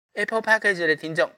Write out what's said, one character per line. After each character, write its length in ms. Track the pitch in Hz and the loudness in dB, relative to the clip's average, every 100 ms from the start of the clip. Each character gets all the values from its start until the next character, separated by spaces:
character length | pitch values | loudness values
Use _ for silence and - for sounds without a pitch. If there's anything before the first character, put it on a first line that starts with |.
| _ | _
Apple 300 | - 208 226 | -8 -4 -4
Podcast 420 | 214 220 214 180 165 | 0 2 2 2 0
的 100 | 151 | 0
听 180 | 160 | -2
众， 200 | 160 160 | -2 -2